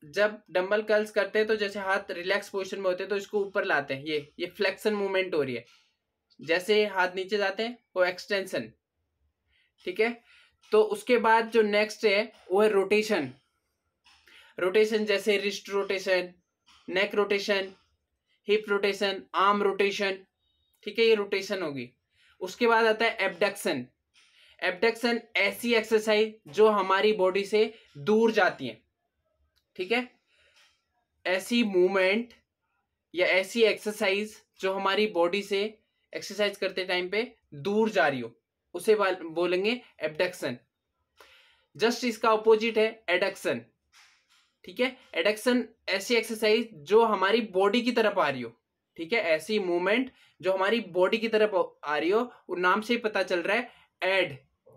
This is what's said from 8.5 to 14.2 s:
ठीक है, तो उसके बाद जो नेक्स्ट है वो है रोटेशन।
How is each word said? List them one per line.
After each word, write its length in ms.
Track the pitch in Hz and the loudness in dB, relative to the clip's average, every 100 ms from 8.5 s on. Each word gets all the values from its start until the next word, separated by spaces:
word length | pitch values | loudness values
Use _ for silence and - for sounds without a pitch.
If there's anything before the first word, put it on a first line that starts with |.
| 147 110 _ _ _ _ _ _ _ _ _ _ _ 185 | -8 -8 _ _ _ _ _ _ _ _ _ _ _ -10
ठीक 140 | 185 | -2
है, 240 | 226 240 _ _ _ _ - | -2 -2 _ _ _ _ 2
तो 100 | 214 | 4
उसके 360 | 214 208 - 233 | 4 0 0 2
बाद 320 | 220 226 220 | 4 4 4
जो 120 | 226 | 2
नेक्स्ट 440 | 208 208 214 - 214 | 4 2 0 0 2
है 260 | 196 240 - - | 2 -2 -8 -2
वो 100 | 190 | 2
है 80 | 214 | 4
रोटेशन। 640 | 196 190 208 214 190 131 - _ _ _ _ _ _ _ _ | 2 2 0 0 -2 -4 -12 _ _ _ _ _ _ _ _